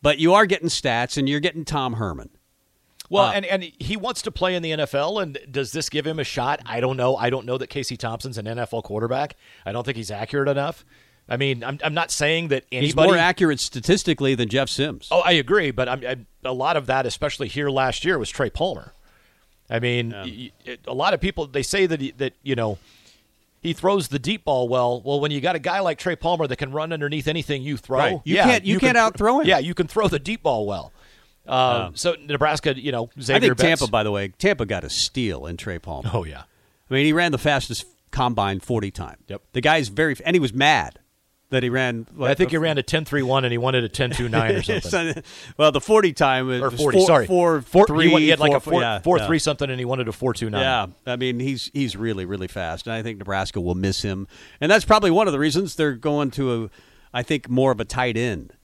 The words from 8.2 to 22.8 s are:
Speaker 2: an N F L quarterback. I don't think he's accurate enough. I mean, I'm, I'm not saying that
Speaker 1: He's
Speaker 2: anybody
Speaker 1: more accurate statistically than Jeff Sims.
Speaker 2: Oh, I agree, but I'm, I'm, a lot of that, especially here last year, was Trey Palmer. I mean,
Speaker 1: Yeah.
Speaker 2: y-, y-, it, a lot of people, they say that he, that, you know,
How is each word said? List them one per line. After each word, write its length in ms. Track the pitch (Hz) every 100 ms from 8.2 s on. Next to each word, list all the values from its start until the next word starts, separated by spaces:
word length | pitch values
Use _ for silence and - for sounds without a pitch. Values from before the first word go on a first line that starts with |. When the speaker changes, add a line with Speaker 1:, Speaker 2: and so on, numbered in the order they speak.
| 135 113
Speaker 2:
an 80 | 107
N 140 | 117
F 140 | 117
L 80 | 117
quarterback. 560 | - 104 117 127 147 - _ - -
I 60 |
don't 140 | 110 123
think 100 | 117
he's 160 | 104
accurate 380 | 101 113 143 139
enough. 340 | 139 143 - _ _ _ _ _
I 80 | 120
mean, 260 | 139 127
I'm, 160 | 117 143
I'm 120 | 156
not 180 | 151 165
saying 380 | - 151 165 170
that 160 | 135 -
Speaker 1:
He's 100 | 127
Speaker 2:
anybody 280 | 143 165 160
Speaker 1:
more 100 | 175
accurate 440 | 170 180 170 143
statistically 760 | - 127 113 202 - 156 135 131
than 140 | 117
Jeff 180 | 123 135
Sims. 400 | - 147 131 -
Speaker 2:
Oh, 120 | 165
I 100 | 175
agree, 400 | 170 127 202 156
but 160 | 120 127
I'm, 180 | 131 120
I'm, 220 | 131 107 _
a 80 | 131
lot 220 | 127 135 165
of 120 | 127
that, 180 | 131 127
especially 420 | - 147 - 120
here 220 | 135 143
last 340 | 135 131 123
year, 160 | 175 175
was 100 | 110
Trey 200 | - 123
Palmer. 420 | - 175 117 - - _ _ _ _ _ _ _
I 100 | 117
mean, 320 | 120 120 117
Speaker 1:
Yeah. 120 | 104
Speaker 2:
y-, 80 | 95 110
y-, 140 | 123 _ -
it, 140 | 123 -
a 80 |
lot 200 | 127 170
of 80 | 185
people, 260 | 190 190 151
they 160 | 139
say 220 | 131 196 185
that 160 | 160
he, 100 | 135 123
that, 160 | 135 _
you 120 | 135 127
know, 220 | 113 98